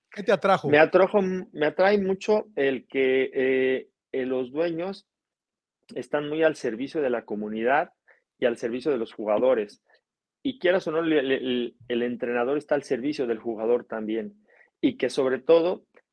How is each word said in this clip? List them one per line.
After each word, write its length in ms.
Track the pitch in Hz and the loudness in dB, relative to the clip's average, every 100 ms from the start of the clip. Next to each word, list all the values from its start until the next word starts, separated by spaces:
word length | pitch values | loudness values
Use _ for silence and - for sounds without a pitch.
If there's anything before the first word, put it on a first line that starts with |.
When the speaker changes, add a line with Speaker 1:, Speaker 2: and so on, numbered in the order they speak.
| _ | _
Speaker 1:
qué 140 | - | -8
te 80 | 196 | 0
atrajo? 380 | 202 190 185 147 | 2 4 2 4
Speaker 2:
Me 100 | 147 | 6
atrajo, 420 | 156 180 190 208 | 6 6 4 2
me 440 | 190 185 185 - 151 | 0 -4 -8 -4 -2
atrae 320 | 151 185 208 | 2 2 2
mucho 500 | 190 190 - 214 - - | 0 -4 0 0 0 -2
el 320 | 139 127 - | -2 -2 -4
que, 420 | 135 131 131 131 | 0 2 2 0
eh, 560 | 135 131 131 131 131 - _ _ | 0 0 2 2 0 -6 _ _
eh, 120 | 135 127 | -6 -4
los 260 | 131 123 | -4 -4
dueños 520 | 139 175 165 185 190 _ _ _ _ _ _ _ _ _ - | -4 -4 -4 -8 -10 _ _ _ _ _ _ _ _ _ -12
están 340 | 120 151 147 | -6 -4 -4
muy 140 | 156 | 0
al 120 | 160 151 | 0 0
servicio 460 | 127 110 135 160 | -6 -6 -6 -4
de 80 | 139 | -2
la 160 | 117 - | -2 -6
comunidad 680 | 104 107 110 117 143 180 _ _ _ _ _ | -8 -6 -4 0 0 -2 _ _ _ _ _
y 80 | 127 | -2
al 100 | 113 | 0
servicio 360 | 120 123 156 | -6 -4 -2
de 80 | 131 | -2
los 120 | 113 | -4
jugadores. 720 | - 107 107 123 123 104 - _ _ _ _ _ _ | -8 -2 2 2 2 -2 -10 _ _ _ _ _ _
Y 180 | 139 127 | -8 -2
quieras 280 | 180 185 175 | 0 0 0
o 40 | |
no, 100 | 156 | -2
le, 200 | 165 156 | 2 0
le, 120 | 135 135 | 2 -2
el, 400 | 131 123 120 - - | -2 -4 -4 -10 -4
el 140 | 120 | -2
entrenador 540 | 120 120 123 120 120 147 | -2 -4 -4 -2 0 -2
está 180 | 147 147 | 0 -2
al 80 | |
servicio 440 | 139 127 135 147 123 | 0 -4 -2 -4 -4
del 120 | 110 | -2
jugador 440 | 117 110 113 120 | -4 -4 0 0
también. 520 | 117 113 107 110 104 - _ _ _ _ | -2 -8 -4 -6 -6 -14 _ _ _ _
Y 160 | 143 - | -2 0
que 140 | 127 | -2
sobre 300 | - 131 127 | 0 0 -2
todo 440 | 127 165 165 - _ _ _ | 4 4 4 -4 _ _ _